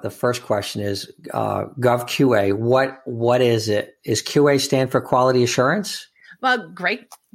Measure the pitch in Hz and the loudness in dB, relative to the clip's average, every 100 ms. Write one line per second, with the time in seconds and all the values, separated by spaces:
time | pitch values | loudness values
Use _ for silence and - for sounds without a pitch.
0 | 104 - 123 120 - 104 101 107 101 98 | -8 -2 -2 -2 -2 -2 -2 -6 -6 -6
1 | - - - 113 107 101 104 135 120 120 | -10 -18 -8 -4 -4 -4 -6 -2 0 0
2 | 120 - 135 110 101 101 117 131 135 - | -2 0 2 4 2 0 2 2 0 -4
3 | - 117 117 123 123 113 104 104 - _ | -10 -2 2 4 4 2 0 -2 -4 _
4 | - 113 - 147 147 139 139 135 131 131 | -4 -4 0 2 4 2 2 0 0 -2
5 | - 127 127 127 120 - 127 196 190 - | 0 2 2 2 2 2 0 0 -4 -12
6 | - _ - - 262 247 165 175 180 247 | -16 _ -20 -6 -2 -2 -6 -6 -6 -6
7 | - - _ | -10 -20 _